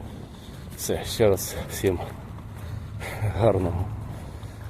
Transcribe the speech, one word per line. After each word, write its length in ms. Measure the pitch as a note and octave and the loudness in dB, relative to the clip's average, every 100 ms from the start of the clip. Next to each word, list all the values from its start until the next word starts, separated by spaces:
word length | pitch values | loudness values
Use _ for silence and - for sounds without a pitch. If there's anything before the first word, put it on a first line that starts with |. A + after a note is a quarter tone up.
| - - - - - - - - | -10 -10 -12 -14 -14 -12 -10 -6
Все, 260 | - E3 - | -2 0 0
ще 240 | - A2 | 6 8
раз 260 | F#2 - - - | 8 2 -4 -4
всім 300 | - G2+ F2+ - - - - - - - - - - - - G#2+ G2 | 2 2 2 -2 -8 -10 -10 -10 -10 -8 -6 -6 -8 -6 0 0 6
гарного 460 | A2 F#2+ F2+ E2+ - - - - - - - - - | 6 6 4 2 -2 -4 -6 -8 -10 -10 -10 -10 -10